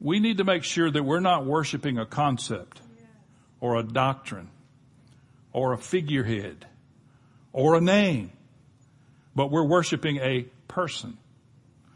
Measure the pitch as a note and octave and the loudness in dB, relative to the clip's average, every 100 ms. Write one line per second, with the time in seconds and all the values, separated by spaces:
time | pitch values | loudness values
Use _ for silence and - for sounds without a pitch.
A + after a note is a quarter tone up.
0 | - G3+ A3 G3+ F#3+ F3+ - - E3 D3 | -2 2 2 2 2 0 0 0 2 2
1 | C#3 D#3+ F#3+ E3+ C3 D3+ D3 D3+ D3 A#2+ | 0 0 2 2 2 -2 -2 -4 -4 -4
2 | A2 - D3 B2 - G#2+ - - - - | -6 -2 0 0 -4 -8 -10 -20 -20 -20
3 | - - _ _ _ _ B2 A#2 A2+ B2 | -20 -20 _ _ _ _ -4 -2 -2 0
4 | C3 C3 - G2 F2+ - _ _ _ _ | 0 -2 -10 -14 -16 -20 _ _ _ _
5 | _ - _ _ _ - C3 A#2+ - F#3 | _ -20 _ _ _ -2 -2 -2 -2 -2
6 | D3+ C#3 A2+ A2+ G2 D#2 - _ _ _ | 0 -2 0 -2 -6 -14 -20 _ _ _
7 | _ _ _ _ _ C3+ C#3+ E3 F3 G3+ | _ _ _ _ _ 0 4 6 6 4
8 | G3+ C#3 F2+ - _ _ _ _ _ _ | 4 0 -4 -14 _ _ _ _ _ _
9 | _ _ _ - C#3 D3+ D3+ F3 E3 D3+ | _ _ _ -4 0 2 4 4 2 -2
10 | D#3+ C#3+ C3 B2+ B2 - _ - F3 - | -2 -2 0 -2 -4 -16 _ -6 -6 -6
11 | - - _ _ _ _ _ _ _ | -12 -16 _ _ _ _ _ _ _